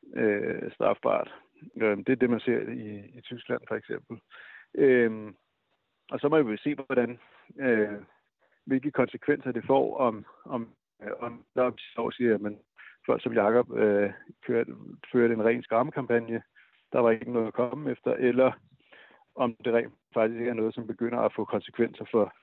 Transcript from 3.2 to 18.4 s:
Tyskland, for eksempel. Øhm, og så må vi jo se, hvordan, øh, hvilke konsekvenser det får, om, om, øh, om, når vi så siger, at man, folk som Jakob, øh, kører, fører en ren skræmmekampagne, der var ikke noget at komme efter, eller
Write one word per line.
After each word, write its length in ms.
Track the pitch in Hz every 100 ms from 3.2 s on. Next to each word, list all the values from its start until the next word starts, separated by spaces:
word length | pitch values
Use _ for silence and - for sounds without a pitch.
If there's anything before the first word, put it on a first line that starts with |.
Tyskland, 400 | - 120 - 123 120
for 80 | 113
eksempel. 420 | - - _ 117 _ - - - - -
Øhm, 600 | 139 127 117 110 107 101 _ _ _ _ _ _ _
og 80 | 131
så 100 | 147
må 120 | 156
vi 100 | 131
jo 60 | 107
se, 180 | - 139
hvordan, 440 | 135 131 117 123 _ _ _ -
øh, 380 | 135 113 104 104 98 _ _ _ _ _ -
hvilke 260 | 131 143
konsekvenser 600 | - 120 120 - 147 135
det 140 | 120 110
får, 320 | 135 120 -
om, 280 | 123 110 107 - -
om, 240 | 127 113 _ _ _
øh, 80 | 107 -
om, 240 | 117 117 _ -
når 140 | 123
vi 120 | 117 - -
så 160 | 117 -
siger, 180 | 120 107
at 60 |
man, 160 | 104 104 _ _ - - -
folk 180 | 123
som 100 | 127
Jakob, 440 | 113 101 120 120 120
øh, 320 | 110 101 101 - - - -
kører, 200 | 120 - - - - -
fører 220 | 123 117
en 120 | 113 110
ren 180 | 120
skræmmekampagne, 760 | 123 113 139 156 123 117 117 117 - _ _ _ _
der 60 | 131
var 120 | 117
ikke 220 | 113 120
noget 140 | 120 113
at 60 |
komme 380 | - 123 127 147
efter, 220 | 123 -
eller 380 | 127 127 123